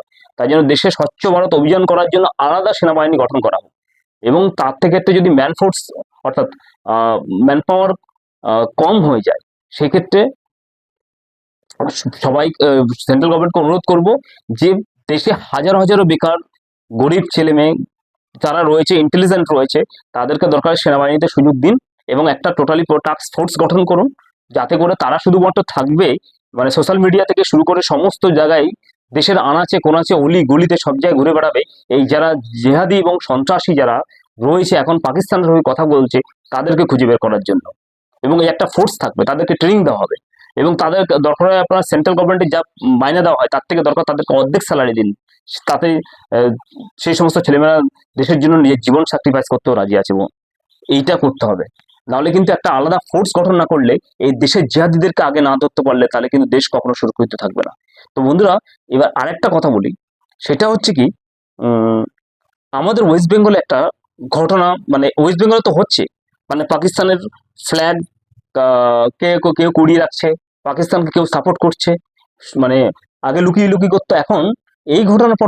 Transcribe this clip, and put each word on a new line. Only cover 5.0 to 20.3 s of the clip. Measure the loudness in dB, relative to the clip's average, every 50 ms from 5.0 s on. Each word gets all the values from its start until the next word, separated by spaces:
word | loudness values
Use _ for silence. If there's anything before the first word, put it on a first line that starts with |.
| 2 2
যদি | 2 2 4 4
ম্যান | 4 2 2 0 0 0
ফোর্স | -2 -2 -2 -4 -8 -14 -16 -18 -18 _ _ _ -8
অর্থাৎ, | -6 -4 -4 -4 -4 -6 -14 _ _ _ _ -6
আহ, | -4 -2 0 0 0 -2 -2 -4 -4 -2 0 2
ম্যান | 2 2 0 0
পাওয়ার, | 0 0 0 0 0 -2 -6 _ _ _ _ _ _ _ _
আহ, | -6 -2 -2 -2 -2 -2 -2
কম | -2 0 2 2 2 2
হয়ে | 2 0 0 -2
যায়, | -4 -4 -6 _ _ _ _ _ _
সেক্ষেত্রে | -6 -4 -2 0 0 -2 0 0 2 2 2 0 -2 _ _ _ _ _ _ _ _ _ _ _ _ _ _ _ _ _ _ _ _ _ _ _ _ _ _ _ -10 -8 -8 -8 -6 -8 -8 -10 -8 -4 -4
সবাই, | -2 0 0 -2
আহ, | -2 -2 0 0 2 2 2 2 0 -2 -4
সেন্ট্রাল | -2 0 0 2 2 2
গভর্নমেন্টকে | 2 2 0 0 0 0
অনুরোধ | 0 0 0 0 0
করব | 0 2 2 2 2 2 0 -2 _ -20 _ _ -10 -4 0
যে | 0 0 0 0 -4 _ _ _ _ -6
দেশে | -4 -2 -2 -2
হাজার | -2 -4 -4 -8 -6 -4 0 0 2
হাজারো | 2 2 4 4 4 2
বেকার | 2 2 0 0 -2 -2 -4 -6 _ _ _ _ _ _ _ _ -8 -4
গরিব | -2 0 2 2 0 -2 -2 -2
ছেলে | 0 0 2 2
মেয়ে | 2 2 2 0 -2 -6 -10 _ _ _ _ _ _ _ _ -12 -6 -6
যারা | -4 -2 0 0
রয়েছে, | 2 2 2 2 2 2
ইন্টেলিজেন্ট | 2 2 2 2 2 2 2 2 0 0 0 0
রয়েছে, | 0 0 0 -2 -2 -4 -4 -8 -16 -18 _
তাদেরকে | -8 -6 -4 -4